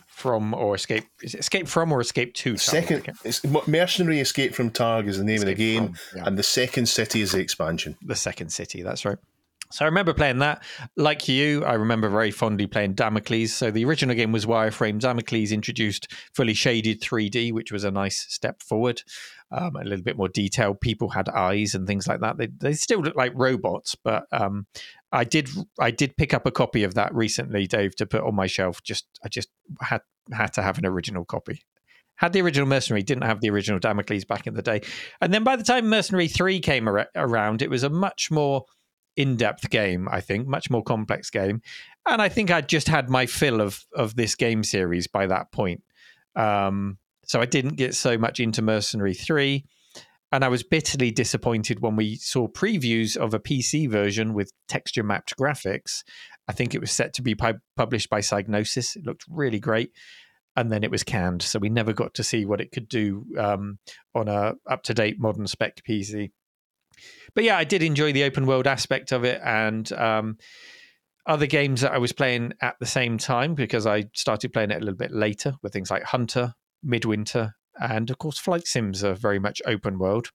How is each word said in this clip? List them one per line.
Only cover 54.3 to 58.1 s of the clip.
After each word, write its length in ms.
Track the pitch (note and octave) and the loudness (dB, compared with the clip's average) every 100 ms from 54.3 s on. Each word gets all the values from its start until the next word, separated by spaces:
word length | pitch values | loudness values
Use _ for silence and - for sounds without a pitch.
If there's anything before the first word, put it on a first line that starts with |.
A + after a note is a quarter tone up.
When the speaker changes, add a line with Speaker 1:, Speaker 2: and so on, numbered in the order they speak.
| G#2 | -2
Speaker 1:
with 160 | F#2+ _ - | -4 _ -6
texture 360 | C#3 - B2 | -6 -2 -2
mapped 320 | G#2 G2 - - | 0 -2 -4 -2
graphics. 680 | C#3 C#3 F#2+ - - - - - - - - | -2 -2 -4 -4 -6 -10 -12 -20 -20 -14 -8
I 60 | |
think 200 | - A#2+ | -4 -2
it 80 | - | -4
was 100 | - | -2
set 220 | - - - | -2 -2 -2
to 80 | |
be 100 | A#2+ | -2
pu-, 260 | G#2 A#2 A2 - - | 0 0 -2 -6 -4
published 340 | A#2 A2+ - | -2 -2 -2